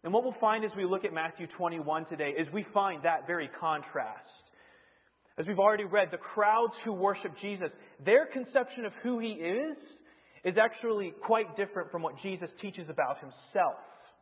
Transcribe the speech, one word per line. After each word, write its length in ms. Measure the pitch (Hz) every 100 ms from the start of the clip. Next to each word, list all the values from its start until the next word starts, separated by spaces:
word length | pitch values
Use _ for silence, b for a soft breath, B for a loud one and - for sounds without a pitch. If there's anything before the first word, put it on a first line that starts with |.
| 170
And 80 |
what 100 | 214
we'll 160 | 254 -
find 240 | 220 220
as 80 | 220 190
we 80 | 180
look 180 | 185
at 80 | 170
Matthew 360 | 160 160 165 165 -
twenty-one 480 | 175 165 147 156 160
today 240 | 160 147
is 180 | 143 156
we 120 | 185 -
find 300 | 202 196 175
that 240 | 165 165 147
very 220 | 175 139 -
contrast. 680 | 165 151 139 147 113 104 - - _ b b b b b b _ _ -
As 100 | 165
we've 120 | 190
already 260 | 202 214 202
read, 240 | 170 180
the 60 | 170
crowds 560 | - - 208 226 233 - 226
who 80 |
worship 380 | 190 196 190 185 147
Jesus, 300 | 202 202 165 - B B 143
their 220 | 240 311
conception 580 | 269 247 269 254 - 220
of 80 | -
who 180 | 240 240
he 120 | 226
is, 460 | 196 165 208 311 294 - - b b b b
is 120 | - 185
actually 540 | 226 - 233 214 185 - -
quite 300 | 226 202 156
different 360 | 202 190 156
from 100 | 175
what 160 | 160 139
Jesus 280 | 196 185 170 -
teaches 260 | 208 185 160
about 300 | 151 131 139
himself. 600 | 135 - - 196 165 - - - - _